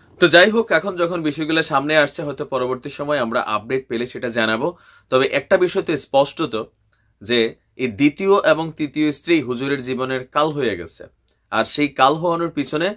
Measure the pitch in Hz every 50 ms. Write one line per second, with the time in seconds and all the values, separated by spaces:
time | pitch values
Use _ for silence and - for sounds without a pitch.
0 | _ _ _ - 180 170 143 170 180 214 208 233 220 - 226 - 196 202 185 175
1 | 175 170 180 170 160 156 139 160 156 151 160 160 156 - 156 135 139 147 156 156
2 | 147 139 - - 160 147 139 - 147 - 135 127 127 127 127 123 - 143 - -
3 | 147 143 147 143 120 113 117 123 - - 107 107 104 117 131 131 135 - 120 117
4 | 120 123 - 120 117 120 113 120 113 110 110 110 135 170 175 - _ _ - -
5 | _ - 131 131 135 - - - - - 196 180 180 175 - 196 165 - 165 139
6 | - - - 180 190 185 - - 165 139 113 107 117 - _ _ _ _ _ _
7 | _ _ _ _ 98 95 120 120 113 113 - _ _ _ _ - 131 123 104 98
8 | 143 147 143 - 190 190 196 202 - 160 156 156 160 160 151 - 156 143 - 151
9 | 151 151 147 - - 160 170 160 127 117 123 117 135 139 139 135 123 127 131 120
10 | 131 127 135 131 127 - - 147 151 160 151 147 131 113 98 87 82 80 - -
11 | - - _ _ _ _ _ _ _ - 98 110 113 - - - 147 143 139 -
12 | 131 139 151 160 165 175 165 165 170 165 160 151 139 - - 151 170 190 220